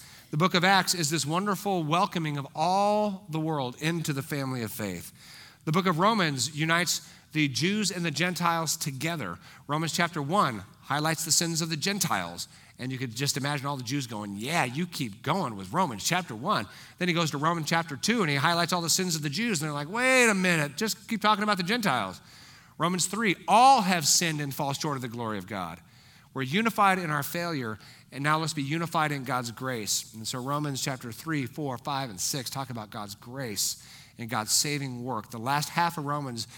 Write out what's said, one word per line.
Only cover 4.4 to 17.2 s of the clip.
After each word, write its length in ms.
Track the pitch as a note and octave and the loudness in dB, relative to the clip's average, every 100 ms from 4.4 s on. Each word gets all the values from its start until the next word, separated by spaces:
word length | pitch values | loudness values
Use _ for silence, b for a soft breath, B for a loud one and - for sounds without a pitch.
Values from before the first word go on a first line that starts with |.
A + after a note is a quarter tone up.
| C3 B2+ | -2 -2
of 100 | A2 | -4
faith. 400 | - G#2 F2 - B B B B B - | -4 -6 -6 -10 B B B B B 0
The 60 | |
book 160 | D#3+ F#3 | 2 2
of 100 | D#3+ | 4
Romans 580 | G3+ A3+ E3 C3+ A#2+ C#3+ | 4 4 2 0 -4 -2
unites 460 | D#3+ E3+ F3 - B B B | 2 2 2 -2 B B B
the 140 | D#3 D3 | 0 0
Jews 440 | A#2 E3+ G#3+ G3 | 2 0 2 0
and 140 | F3+ E3+ | -2 -4
the 60 | |
Gentiles 680 | C#3 F3+ E3+ E3+ E3 D#3+ - | 0 -2 0 0 0 0 -2
together. 600 | D3+ C3 D3+ E3+ G2 E2+ B B - | -4 -4 -4 -4 -6 -8 B B -4
Romans 260 | D3+ D#3+ | -2 0
chapter 280 | - E3+ E3 | 2 0 0
one 420 | C#3 G3 D#3+ G#2+ F#2+ - | 0 2 2 0 -8 -18
highlights 420 | - C#3 D#3 D#3+ D#3+ | -2 0 2 0 2
the 60 | |
sins 300 | D3 E3+ D#3+ | 2 2 0
of 80 | E3 | -2
the 60 | D#3+ | -2
Gentiles 720 | F3+ G3+ - G#2 E2+ F2 - B B - | -2 0 0 0 -2 -6 -12 B B -10
and 120 | B2 | -6
you 60 | C3 | -4
could 160 | C3 G#2+ | -6 -2
just 220 | C#3 C3+ | -2 0
imagine 280 | C#3 D3 C#3 | -2 -2 -4
all 100 | C#3+ | -6
the 80 | |
Jews 220 | A#2 C#3+ A#2+ | -4 -4 -4
going, 300 | G#2+ G#2 G2 | -6 -6 -6
"Yeah, 260 | A#2+ E3 | -2 0
you 220 | B2+ C3 F3 | 0 0 -4
keep 380 | - B2 G2+ | -4 -6 -4
going 340 | - F#3 C#3+ G2+ | -2 -2 -2 -6
with 160 | F#2+ | -4
Romans 300 | D3 F3+ G#2 | 0 0 -2
chapter 320 | - E3+ E3+ A2 | -2 -2 -2 -6
one." 320 | D#3+ F3 G2 B B - | -2 -2 -2 B B -4
Then 80 | F3+ | 0
he 60 | |
goes 180 | E3+ | 2